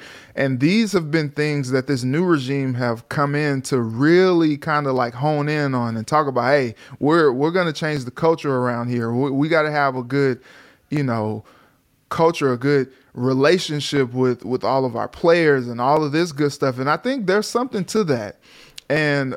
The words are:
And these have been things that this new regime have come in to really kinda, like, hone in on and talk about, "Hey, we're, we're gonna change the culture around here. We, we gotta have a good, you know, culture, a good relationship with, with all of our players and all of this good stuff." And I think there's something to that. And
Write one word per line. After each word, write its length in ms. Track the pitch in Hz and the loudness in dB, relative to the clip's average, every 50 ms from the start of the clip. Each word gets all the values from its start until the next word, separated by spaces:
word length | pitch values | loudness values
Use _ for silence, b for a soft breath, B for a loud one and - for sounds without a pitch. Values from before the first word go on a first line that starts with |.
| B B B B B B B | B B B B B B B
And 240 | - 139 135 131 120 | -2 -2 0 0 2
these 320 | 139 160 196 226 226 196 | 2 2 2 2 2 2
have 180 | 202 180 160 147 | 0 -2 -2 0
been 200 | 156 165 151 143 | -2 -2 -2 -2
things 400 | 147 147 151 151 147 143 131 123 | -2 -2 -2 -2 -2 -2 -2 0
that 160 | 135 131 131 | -2 -2 0
this 180 | - 143 120 127 | 0 -2 -2 0
new 200 | 127 135 165 185 | 0 0 0 2
regime 480 | 180 165 143 123 131 139 139 135 131 123 | 2 2 0 0 -2 -4 -2 -2 -2 -2
have 340 | 123 127 120 113 117 - - | -2 -2 -2 -4 -4 -6 -6
come 260 | - 151 143 143 143 | -2 -2 -2 0 0
in 280 | 147 151 147 139 135 | -2 -2 -2 -2 -2
to 180 | 127 - 139 123 | -2 -2 -2 0
really 800 | 117 113 110 120 143 156 170 180 185 185 175 165 165 156 147 143 | 0 -2 -2 0 2 4 6 6 4 4 4 4 2 2 0 -2
kinda, 340 | - 165 151 147 143 135 | -4 -2 -2 -2 0 0
like, 220 | 131 127 120 120 120 | 0 0 -2 -2 -4
hone 340 | 120 139 151 151 147 143 151 | -4 -2 0 0 0 -2 -2
in 260 | 151 151 143 139 131 | -2 -2 -2 -2 -2
on 220 | 127 120 117 113 | -2 -2 -2 -4
and 100 | 110 110 | -6 -4
talk 200 | - 156 151 151 | 0 0 0 0
about, 180 | 139 131 123 120 | 0 0 0 2
"Hey, 300 | 127 143 147 131 113 107 B B B 131 B | 2 2 2 2 0 -6 B B B -8 B
we're, 320 | - 147 160 170 156 139 | 0 2 4 4 4 4
we're 180 | 120 131 147 165 | 2 2 0 0
gonna 200 | 175 185 175 165 | 0 0 0 -2
change 320 | 143 - 165 151 151 143 123 | -2 -4 -4 -4 -4 -4 -6
the 60 | 123 | -8
culture 440 | - - 165 160 165 156 - 143 131 | -6 0 2 2 2 2 0 -2 0
around 340 | 123 123 123 123 120 120 123 | 0 0 0 -2 -2 -4 -4
here. 220 | 123 117 117 117 | -2 -2 -2 0
We, 200 | 117 123 139 139 | 0 0 0 0
we 180 | 135 135 147 156 | 0 0 0 2
gotta 220 | 165 156 151 151 | 2 2 2 2
have 260 | 151 147 143 139 127 | 0 0 0 0 0
a 60 | 127 | -2
good, 360 | 120 120 135 143 139 135 123 - B B B B B B B B B - | -4 -2 0 2 2 2 0 -2 B B B B B B B B B -6
you 120 | 139 151 | -4 -2
know, 400 | 139 127 117 113 107 110 107 110 - b b b b b b b b _ _ _ _ - | -2 -2 -2 -2 -2 -4 -6 -8 -10 b b b b b b b b _ _ _ _ -6
culture, 420 | - - 165 165 165 - 147 131 | 0 2 2 2 2 2 0 0
a 60 | 123 117 | 0 0
good 300 | 127 143 147 139 127 - b b b b b | 0 2 2 2 0 -2 b b b b b
relationship 1000 | - 123 131 131 131 139 156 185 185 - - 151 147 135 - 147 139 131 117 | -2 -2 0 2 4 4 4 4 2 0 -4 -6 -6 -4 -2 0 0 0 0
with, 320 | 123 127 127 127 120 117 - | 0 0 0 0 0 -2 -4
with 180 | 104 127 123 | -4 -4 -2
all 220 | - 110 131 135 131 | 0 0 0 0 0
of 100 | 127 113 | -2 -2
our 140 | 113 107 - | -4 -6 -8
players 600 | - - - 165 170 175 165 151 139 131 120 120 | -6 0 2 4 4 4 4 4 4 2 0 -4
and 120 | 120 120 | -4 -2
all 240 | 123 135 151 156 151 | 2 2 2 2 2
of 80 | 143 | 0
this 200 | 139 160 175 175 | 0 -2 -2 -2
good 200 | 139 139 151 143 | -2 -2 -2 -2
stuff." 260 | 143 - 147 135 123 127 | -2 -2 -2 -2 -2 -2
And 100 | 131 143 | -2 -2
I 80 | 156 160 | -2 -2
think 280 | - 247 269 269 202 | -2 -4 -4 -2 0
there's 220 | 175 190 214 214 - | 0 0 0 0 -2
something 380 | - 240 247 - - 202 175 | -2 -4 -4 -2 -4 -6 -4
to 180 | - - 220 208 | -2 0 0 0
that. 340 | 156 131 113 104 98 - _ B B B B B B B B B - | 0 0 -2 -4 -8 -12 _ B B B B B B B B B -2
And 480 | 143 156 151 147 143 143 135 131 - | 0 0 2 2 0 0 -2 -4 -6